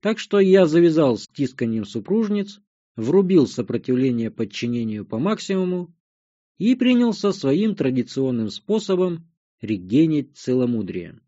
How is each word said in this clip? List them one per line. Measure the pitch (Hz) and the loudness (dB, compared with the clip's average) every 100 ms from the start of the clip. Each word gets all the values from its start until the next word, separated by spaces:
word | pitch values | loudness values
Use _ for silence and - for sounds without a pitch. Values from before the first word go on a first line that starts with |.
Так | 202 220 | -4 -4
что | - 202 | -2 2
я | 196 190 175 | 6 6 6
завязал | 160 170 156 143 110 | 6 4 4 2 0
с | - | -6
тисканием | - 135 - 117 110 101 | -6 -6 -4 -4 -4 -6
супружниц, | 113 101 214 214 208 202 - _ _ _ - | -10 -4 -2 0 -2 -4 -12 _ _ _ -8
врубил | 113 180 185 185 123 | 0 2 4 4 2
сопротивление | - 104 - - 127 131 120 113 | -2 -6 -6 -2 0 0 0 -4
подчинению | - 107 - 123 120 113 107 101 | -4 -8 -6 -6 -4 -4 -6 -8
по | 110 | -4
максимуму | 170 214 - 190 180 180 175 _ _ _ _ _ _ _ | -4 -4 -4 -2 -2 -4 -8 _ _ _ _ _ _ _
и | 214 254 | 0 2
принялся | 247 247 240 208 202 | 2 2 2 0 -2
своим | 190 135 147 220 202 | -2 0 2 0 0
традиционным | 135 127 120 - 135 120 110 | -2 0 -4 -2 -2 -2 -4
способом | - - 214 208 185 185 170 - _ _ _ | -8 -4 -4 0 0 0 -2 -12 _ _ _
регенить | - 107 92 120 165 151 127 - | -6 -6 0 2 4 2 -4 -10
целомудрие. | - 127 123 117 95 87 87 - | -2 0 0 -2 -4 -8 -10 -18